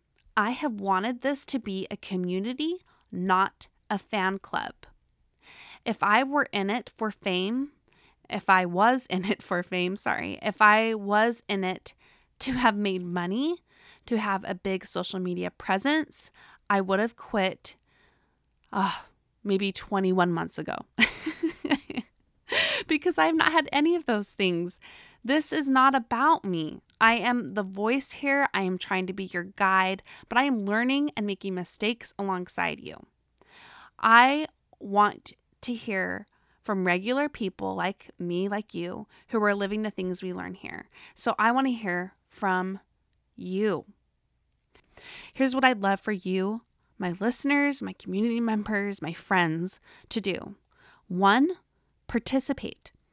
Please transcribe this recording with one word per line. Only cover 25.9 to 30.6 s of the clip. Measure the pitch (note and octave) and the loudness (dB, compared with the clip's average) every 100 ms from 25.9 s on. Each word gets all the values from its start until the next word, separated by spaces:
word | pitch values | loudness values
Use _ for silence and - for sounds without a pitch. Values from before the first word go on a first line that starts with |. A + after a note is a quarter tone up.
about | C4 A3+ A#3 D4 D#4+ | 4 0 0 4 2
me. | G3 E3+ D#3 - - - | 0 -4 -4 -8 -12 2
I | A3+ | 4
am | A#3 G#3+ A#3+ - | 4 2 0 -2
the | G3 | -4
voice | F#3+ F#3+ G#3+ C4+ - | -6 -2 0 0 0
here. | - C#4+ C#4 C#4 | 0 0 2 2
I | F#3+ | 0
am | F#3 F#3 | -2 -2
trying | - F#3 F#3 | -2 -2 -2
to | |
be | G3 | -6
your | F#3 F3+ | -6 -6
guide, | F3+ - F#3+ F#3+ F#3+ G3 - - - | -6 0 2 4 2 -2 -8 -16 -2
but | A#3 | 2
I | |
am | C#4+ | 2
learning | A#3+ | 2